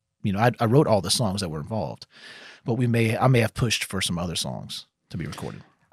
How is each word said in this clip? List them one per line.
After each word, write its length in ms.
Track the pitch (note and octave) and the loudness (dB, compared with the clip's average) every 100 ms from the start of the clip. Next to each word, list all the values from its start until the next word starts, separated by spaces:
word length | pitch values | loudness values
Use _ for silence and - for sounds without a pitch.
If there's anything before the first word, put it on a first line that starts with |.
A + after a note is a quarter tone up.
| _ _ | _ _
you 120 | G#2+ | -4
know, 60 | G2 | 2
I, 120 | A#2+ A2+ | 2 4
I 60 | A#2 | 4
wrote 220 | C3 - | 4 6
all 140 | G#2 | 2
the 80 | F2+ | 2
songs 300 | - A2 G2+ | 0 0 -2
that 80 | F2+ | -4
were 100 | D#2 | -6
involved, 440 | C#2+ A2 C#2+ A1 - - - - - - - | -6 -6 -6 -8 -18 -20 -20 -20 -20 -10 -4
but 80 | A#2 | 0
we 120 | B2 | 2
may, 300 | A#2 A2+ A2+ | 2 2 4
I 100 | B2+ | 4
may 120 | B2+ | 4
have 140 | G#2+ | 2
pushed 300 | - A#2 - - | 0 -2 -2 -4
for 160 | F#2+ | -4
some 160 | - E2+ | -4 -4
other 180 | F2 D#2+ | -4 -6
songs 500 | - A#1+ - - - _ _ | -6 -8 -12 -14 -16 _ _
to 80 | G2 | -10
be 80 | D2+ | -10
recorded. 380 | - A#1+ G1+ - _ _ | -10 -12 -12 -18 _ _